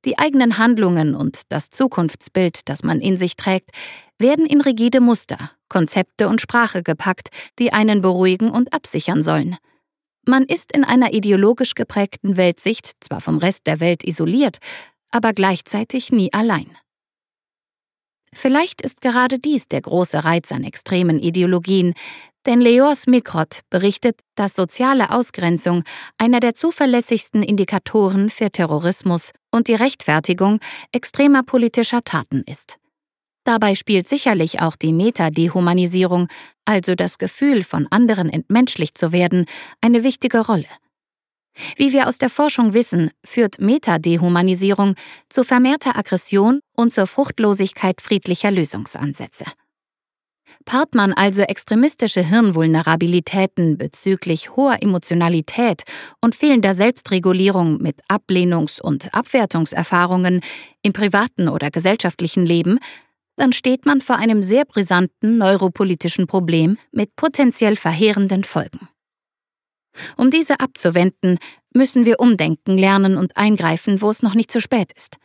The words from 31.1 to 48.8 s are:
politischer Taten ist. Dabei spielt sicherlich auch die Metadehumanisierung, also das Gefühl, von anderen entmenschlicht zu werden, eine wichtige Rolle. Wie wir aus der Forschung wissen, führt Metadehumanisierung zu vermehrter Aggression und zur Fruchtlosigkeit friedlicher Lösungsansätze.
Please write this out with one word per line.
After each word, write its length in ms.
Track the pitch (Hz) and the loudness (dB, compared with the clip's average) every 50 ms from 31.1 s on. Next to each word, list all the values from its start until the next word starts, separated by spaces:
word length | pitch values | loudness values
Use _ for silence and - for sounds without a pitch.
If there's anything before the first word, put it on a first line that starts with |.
| - - 277 285 285 269 | -2 2 4 4 4 4
politischer 600 | 254 - - 262 233 226 - 247 233 - - 240 - | 2 0 0 0 0 2 0 -2 -2 0 -2 -4 -4
Taten 380 | - - 156 - _ - 135 - | -4 -6 -6 -6 _ -6 -6 -6
ist. 300 | - 143 - - - - _ _ _ _ _ _ _ _ _ _ _ _ _ _ | -6 -12 -14 -14 -16 -20 _ _ _ _ _ _ _ _ _ _ _ _ _ _
Dabei 300 | - 233 226 214 208 196 | -2 0 2 2 0 0
spielt 320 | - - - 208 185 180 - | -2 -2 0 0 0 0 0
sicherlich 520 | 269 285 - 262 214 180 160 165 - - | -4 -2 0 0 0 2 0 -2 -2 -2
auch 160 | 165 165 - | -2 -2 -2
die 160 | _ - 160 | _ -2 0
Metadehumanisierung, 1400 | 160 165 185 226 233 - 170 160 156 165 165 170 - 185 175 175 175 185 180 170 175 185 185 180 180 175 175 170 - - - - _ _ _ | 0 2 2 0 0 0 -2 -2 0 0 0 0 0 0 0 2 2 2 0 0 0 0 0 2 0 0 -2 -2 -6 -16 -20 -20 _ _ _
also 280 | - 214 196 180 - 185 | -2 0 0 0 -2 -2
das 220 | 180 180 185 - | -2 -2 -4 -4
Gefühl, 460 | - - 196 - - 277 285 277 220 | -6 -8 -8 -4 -2 0 2 2 2
von 240 | 180 - - 196 - - | 0 -2 -4 -4 -2 0
anderen 380 | - 208 247 226 220 190 180 151 | 2 2 4 4 2 0 -2 -2
entmenschlicht 720 | - 160 - _ 202 233 254 247 - - 160 151 _ - | -4 -4 -4 _ 2 2 2 0 0 -6 -6 -6 _ -4
zu 120 | - 160 | -4 0
werden, 360 | 165 180 180 175 180 180 175 - - - - - - _ | 2 2 2 2 2 0 0 -2 -6 -18 -18 -20 -10 _
eine 240 | - 233 240 233 226 | 2 4 4 4 2
wichtige 420 | 269 247 - - 247 - 233 220 | 0 -2 0 -4 0 0 0 2
Rolle. 200 | - 220 170 143 - - _ _ _ _ _ _ _ _ _ _ _ _ _ _ _ _ - - - - | 2 0 -2 -2 -6 -14 _ _ _ _ _ _ _ _ _ _ _ _ _ _ _ _ -16 -16 -16 -2
Wie 160 | - 277 277 | 0 0 2
wir 160 | 254 277 - - | 2 2 2 0
aus 100 | 247 - | -2 -2
der 120 | - 254 | -4 -4
Forschung 440 | - - 294 302 - - 240 220 190 | 0 0 0 0 2 2 0 2 2
wissen, 360 | 233 240 - - 170 165 156 - _ _ | 2 0 0 0 -2 -2 -2 -4 _ _
führt 360 | - - 240 233 196 - - | -8 -2 0 0 0 0 -2
Metadehumanisierung 1300 | 196 202 254 311 - - 170 160 160 175 170 170 170 175 175 175 180 185 185 180 196 196 202 190 202 196 190 - - - - - _ _ | 0 0 0 0 0 0 -2 0 2 0 0 2 2 2 2 2 2 2 0 0 0 0 2 2 2 0 0 -2 -8 -20 -20 -20 _ _
zu 160 | - - 247 | -2 -2 0
vermehrter 520 | - 262 247 254 262 285 311 - 285 233 | 2 2 4 4 4 2 0 0 -4 -2
Aggression 640 | - 202 - - 180 - - - 196 196 226 262 285 _ _ _ | -2 -4 -2 -4 -4 -4 0 0 2 4 4 2 0 _ _ _
und 160 | - 233 233 | 0 0 0
zur 140 | - - 190 | 2 0 -2
Fruchtlosigkeit 920 | 185 - - 277 - - - 226 208 202 196 196 190 - - - 185 185 - | -2 0 -2 -2 -2 -2 0 0 0 2 0 -2 -4 -4 -2 -2 -2 -2 -4
friedlicher 500 | - - 208 196 _ - 175 - - 208 | -4 -4 -4 -2 _ -4 -4 -2 0 0
Lösungsansätze. 960 | 202 185 160 147 - 151 | 0 0 -2 -2 -4 -10